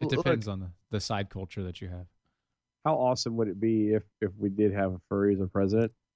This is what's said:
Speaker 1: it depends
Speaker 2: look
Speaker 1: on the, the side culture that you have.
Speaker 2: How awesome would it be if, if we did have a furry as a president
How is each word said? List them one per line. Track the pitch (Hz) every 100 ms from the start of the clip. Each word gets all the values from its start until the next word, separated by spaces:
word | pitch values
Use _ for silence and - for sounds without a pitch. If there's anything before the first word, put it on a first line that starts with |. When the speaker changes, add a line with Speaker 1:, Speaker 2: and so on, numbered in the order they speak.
Speaker 1:
it | 120
depends | 131 135 117 104
Speaker 2:
look |
Speaker 1:
on | 95
the, | 90 - _
the | 107
side | - 104 101
culture | 98 90 -
that | 92 90
you | 92
have. | 87 90 _ _ _ _ _ _ _ 151
Speaker 2:
How | 156
awesome | 127 127 120 113
would | 107
it | 95
be | 113 110 107
if, | 107 - _
if | 101 101
we | 104
did | 98 107
have | 98 95
a | 90 -
furry | 98 101
as | 98
a | 92
president | 98 98 110 117 - _